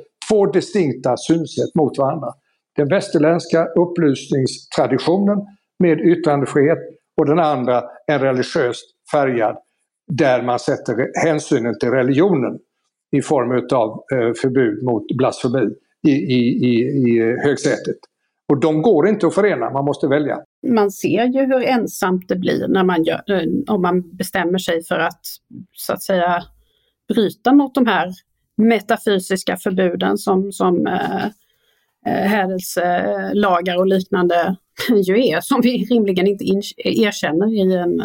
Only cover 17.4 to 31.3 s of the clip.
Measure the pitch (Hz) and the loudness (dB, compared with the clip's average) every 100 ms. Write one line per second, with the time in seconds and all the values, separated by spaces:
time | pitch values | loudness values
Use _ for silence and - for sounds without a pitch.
17.4 | 147 135 143 - - - _ _ _ _ | -2 0 -2 -2 -6 -10 _ _ _ _
18.4 | - 139 160 156 226 170 185 208 165 196 | -2 0 2 2 4 4 4 2 0 2
19.4 | 202 147 117 135 143 139 147 143 143 - | 2 2 -2 -2 -2 -2 0 0 0 -6
20.4 | - _ - 226 202 - 160 180 247 262 | -10 _ 0 2 2 0 -2 0 0 0
21.4 | 269 262 240 247 185 - 190 185 - 185 | 2 0 2 0 -2 -4 -2 -2 -2 -4
22.4 | 180 - - 190 185 175 160 165 - 190 | -2 -2 0 2 2 2 0 -2 -2 -2
23.4 | 165 180 - 208 175 180 180 - 185 196 | 0 -4 -2 0 2 0 -2 -8 -6 -2
24.4 | 170 185 185 165 165 170 170 - - - | -2 -2 -2 -4 -2 -2 -4 -6 -18 -20
25.4 | _ - 185 - - 185 - 185 175 175 | _ -20 -20 -16 -8 -8 -2 0 0 -2
26.4 | 175 _ _ _ _ _ - 226 190 - | -6 _ _ _ _ _ -4 0 0 0
27.4 | 247 285 269 285 226 180 180 185 _ _ | 4 4 4 0 2 2 -2 -6 _ _
28.4 | _ - 220 220 - 226 - 196 - 190 | _ 0 2 2 0 -2 0 0 0 -4
29.4 | - 185 214 185 180 180 185 202 - 190 | -4 -4 -4 0 0 0 -2 -2 0 0
30.4 | 196 - 185 175 151 180 - 190 202 | 0 -2 0 0 0 -2 -4 -4 -6